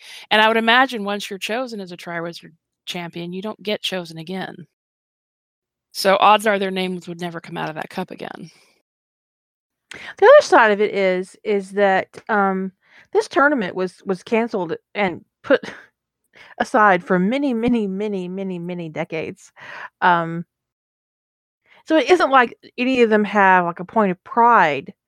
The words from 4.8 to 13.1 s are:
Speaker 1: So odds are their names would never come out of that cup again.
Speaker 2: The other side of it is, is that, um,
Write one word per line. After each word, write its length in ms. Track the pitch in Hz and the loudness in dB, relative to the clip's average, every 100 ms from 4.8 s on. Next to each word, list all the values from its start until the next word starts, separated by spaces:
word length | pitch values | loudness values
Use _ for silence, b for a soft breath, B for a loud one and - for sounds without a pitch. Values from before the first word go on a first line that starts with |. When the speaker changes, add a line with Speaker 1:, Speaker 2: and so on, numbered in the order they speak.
| _ _ _ _ _ _ _ _ _ _ _ | _ _ _ _ _ _ _ _ _ _ _
Speaker 1:
So 240 | - 196 196 | -4 0 4
odds 260 | 196 214 214 | 4 4 2
are 140 | 196 | -2
their 120 | 196 | -2
names 360 | 190 185 180 175 | -4 -4 -6 -10
would 140 | 170 | -10
never 180 | 175 165 | -10 -10
come 180 | - 165 | -12 -10
out 120 | 156 | -10
of 60 | 156 | -10
that 140 | - | -10
cup 220 | - 185 | -10 -10
again. 400 | - - - 165 b b b _ _ _ _ _ _ _ _ _ _ _ B B - | -12 -14 -14 -18 b b b _ _ _ _ _ _ _ _ _ _ _ B B 2
Speaker 2:
The 80 | 415 | 8
other 160 | 587 | 8
side 300 | - 285 220 | 8 4 4
of 100 | 202 | 4
it 120 | 208 | 0
is, 420 | 202 190 185 190 - | 0 0 -2 -6 -10
is 280 | 214 202 190 | -4 -4 -4
that, 500 | 196 202 190 - - - | 0 2 2 -2 -10 -4
um, 420 | 214 196 190 190 - b b b | 0 0 -2 -6 -10 b b b